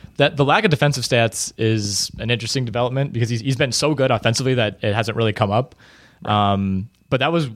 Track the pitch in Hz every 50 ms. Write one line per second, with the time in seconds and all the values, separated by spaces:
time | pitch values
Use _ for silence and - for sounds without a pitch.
0 | - - - - 143 151 160 139 143 135 151 208 220 214 151 - 147 147 135 131
1 | 120 - 131 120 117 113 - - - - - - 113 110 110 110 101 101 101 98
2 | - - - - 120 113 120 110 113 113 - 135 127 117 104 120 123 123 127 135
3 | 139 143 - 117 120 110 120 113 - 139 131 117 151 127 117 - - 151 156 139
4 | 131 131 123 107 - 113 117 - 131 131 131 120 113 104 98 - - 110 101 110
5 | 117 113 110 117 117 107 101 - 110 98 101 117 135 - - _ - - - -
6 | - - _ - - - 104 104 104 101 101 98 98 98 95 95 101 - _ _
7 | _ - 139 123 135 151 165 170 156 127 110